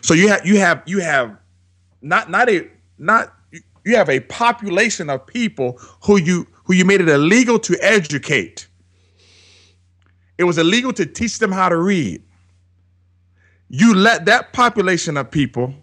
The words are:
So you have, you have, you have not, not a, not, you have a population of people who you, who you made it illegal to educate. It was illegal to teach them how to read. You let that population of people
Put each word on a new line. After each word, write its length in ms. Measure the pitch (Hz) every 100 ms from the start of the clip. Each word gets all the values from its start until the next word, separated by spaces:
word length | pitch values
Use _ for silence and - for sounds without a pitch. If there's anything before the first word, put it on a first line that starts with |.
So 120 | -
you 140 | 165 208
have, 180 | 196 175
you 120 | 208
have, 240 | 180 151 -
you 140 | 196
have 360 | 165 139 117 98 _ _ _ _ _ _
not, 280 | 143 180 165
not 200 | 185 240
a, 180 | 170 - _ _ _
not, 340 | 156 226 - _ _ - _ _
you 120 | 196 233
have 120 | 160
a 120 | 135
population 880 | - - 233 233 202 180 226 - 151
of 160 | 135 -
people 520 | 247 226 - 127 123 - _
who 160 | - 202
you, 280 | 160 180 - _
who 100 | -
you 100 | 185
made 160 | 185 196
it 80 | 170
illegal 500 | 143 156 226 240 226
to 180 | 226 175
educate. 840 | 190 214 156 269 - 135 85 - - _ _ _ _ _ _ _ _ _ _ _ _ _ _ _ _ -
It 60 |
was 140 | 175 165
illegal 340 | 165 226 254
to 120 | - 156
teach 320 | - 226 -
them 140 | 214
how 160 | 190 180
to 80 | 170
read. 460 | 185 190 107 78 - _ _ _ _ _ _ _ _ _ _ _ _ _ _
You 260 | 123 233
let 300 | 185 214 196 165
that 260 | 165 -
population 640 | - 240 233 185 170 - 143
of 140 | 135
people 440 | 156 127 123 127 139